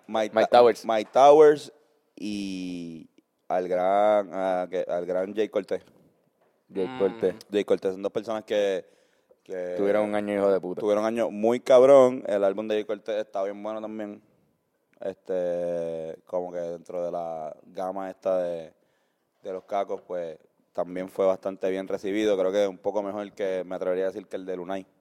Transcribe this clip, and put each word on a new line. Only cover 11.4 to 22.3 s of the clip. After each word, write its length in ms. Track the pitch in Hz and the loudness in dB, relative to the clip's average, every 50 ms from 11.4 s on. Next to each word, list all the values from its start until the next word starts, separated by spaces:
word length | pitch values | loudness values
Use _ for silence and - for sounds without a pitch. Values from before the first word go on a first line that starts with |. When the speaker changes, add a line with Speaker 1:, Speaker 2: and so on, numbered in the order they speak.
| 107 113 120 123 | 0 0 0 0
Speaker 1:
cabrón. 640 | - - 135 127 127 135 139 139 131 127 127 127 - - | 2 6 8 8 10 10 10 10 10 8 4 0 -4 -2
El 160 | 104 101 98 | 0 2 2
álbum 240 | 98 98 101 110 110 | 2 0 0 -4 -2
de 80 | 107 | -2
Jay 100 | 107 107 | -2 -2
Cortez 300 | - 107 101 - - 107 104 107 | -4 -6 -8 -6 -6 -6 -6 -6
está 160 | _ - 101 98 | _ -6 -6 -6
bien 180 | 101 101 104 104 | -6 -6 -8 -10
bueno 180 | 107 110 110 | -10 -10 -10
también. 400 | 110 110 107 110 107 104 104 104 _ _ _ _ _ _ _ _ _ _ _ _ _ _ _ - | -10 -10 -10 -10 -10 -12 -12 -16 _ _ _ _ _ _ _ _ _ _ _ _ _ _ _ -10
Este, 1160 | - 98 95 _ _ - 92 92 90 87 87 87 87 87 87 85 82 82 82 82 80 80 80 - _ | -10 -10 -10 _ _ -6 -4 -2 -2 -2 -2 -2 -2 -4 -4 -4 -4 -6 -6 -8 -10 -10 -12 -14 _
como 260 | - - 90 90 90 | -6 -6 -6 -6 -6
que 80 | 87 87 | -8 -8
dentro 440 | 87 85 87 85 82 - 85 90 87 | -8 -8 -10 -12 -14 -12 -8 -6 -6
de 80 | 87 | -6
la 440 | 85 87 85 82 80 80 78 76 - - - | -6 -6 -8 -8 -10 -10 -10 -12 -14 -16 -20
gama 440 | - 95 92 95 92 92 98 95 95 | -18 -12 -10 -8 -8 -8 -8 -10 -10
esta 280 | 92 _ - 98 92 92 | -12 _ -2 -2 0 0
de, 340 | 90 87 87 82 80 78 _ _ _ _ _ _ _ _ _ _ _ _ _ _ - | 0 -2 -4 -8 -10 -14 _ _ _ _ _ _ _ _ _ _ _ _ _ _ -14
de 100 | 101 95 | -12 -12
los 100 | 92 - | -12 -10
cacos, 380 | - 101 98 98 92 101 95 | -6 -4 -4 -4 -4 -6 -10
pues, 360 | - - 92 90 85 82 78 - _ _ _ _ _ _ - | -10 -8 -8 -8 -8 -8 -10 -14 _ _ _ _ _ _ -8
también 340 | - - 87 90 90 92 95 | -8 -6 -6 -6 -10 -10 -8
fue 180 | - - 98 | -2 0 2
bastante 440 | 95 95 92 - 101 95 92 - 95 | 2 2 0 -4 -10 -8 -4 -4 -4
bien 180 | 95 95 95 95 | -4 -4 -4 -6
recibido. 500 | 95 95 - 98 98 107 110 107 | -8 -6 -6 -4 -2 0 0 0